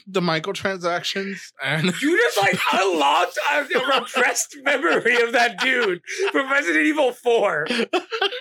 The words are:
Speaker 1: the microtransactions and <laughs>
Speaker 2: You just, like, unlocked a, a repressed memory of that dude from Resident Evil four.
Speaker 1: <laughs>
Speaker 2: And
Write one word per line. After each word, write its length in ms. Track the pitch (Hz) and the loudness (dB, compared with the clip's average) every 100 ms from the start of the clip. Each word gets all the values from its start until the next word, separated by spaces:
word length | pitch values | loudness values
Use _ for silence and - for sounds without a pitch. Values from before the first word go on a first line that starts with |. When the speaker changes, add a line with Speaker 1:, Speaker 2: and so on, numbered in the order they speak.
| - | -6
Speaker 1:
the 160 | 190 | -2
microtransactions 1300 | 175 160 190 - 196 190 170 170 - 196 196 196 - - | 0 0 -2 -4 -4 -2 -2 -2 -4 -6 -6 -10 -14 -8
and 220 | 135 156 180 | -4 0 0
<laughs> 160 | 170 | 0
Speaker 2:
You 140 | 285 392 | 2 2
just, 220 | 480 302 | 2 2
like, 220 | 196 180 - | 2 2 0
unlocked 640 | 165 392 165 - 165 349 - - | 2 2 2 2 2 0 -2 -2
a, 100 | 294 | 0
a 380 | 285 349 262 262 | 0 -2 0 0
repressed 540 | - 262 254 - - 285 | 0 0 0 0 -6 -4
memory 580 | 269 269 330 - 233 240 | -2 0 2 2 2 2
of 120 | 233 | 2
that 280 | 240 240 196 | 2 2 0
dude 400 | 254 254 214 175 - - 392 | 0 0 0 -2 -6 -4 -2
from 200 | 285 262 | 0 0
Resident 340 | 277 339 311 302 | 0 0 2 2
Evil 260 | 311 254 | 2 0
four. 540 | - 247 233 196 156 156 | 0 0 2 2 0 -2
Speaker 1:
<laughs> 0 | |
Speaker 2:
And 160 | 240 - 349 - 453 392 494 | -2 -2 -4 -4 -2 -2 -4